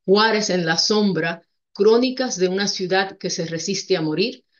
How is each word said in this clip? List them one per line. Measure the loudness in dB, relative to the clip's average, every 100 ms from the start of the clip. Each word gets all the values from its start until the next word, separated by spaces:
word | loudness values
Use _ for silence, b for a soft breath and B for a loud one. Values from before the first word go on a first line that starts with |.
Juárez | 0 2 4 2 0
en | 0 0
la | 0
sombra, | 0 2 2 0 -4 -6 _ _ _
Crónicas | 0 4 4 2 -2 -4 -2
de | -2
una | 0 -4
ciudad | -4 -2 -2 -2 -6
que | -8
se | -6 -6
resiste | -6 -6 -6 -2 -2
a |
morir, | 0 0 -2 -4 _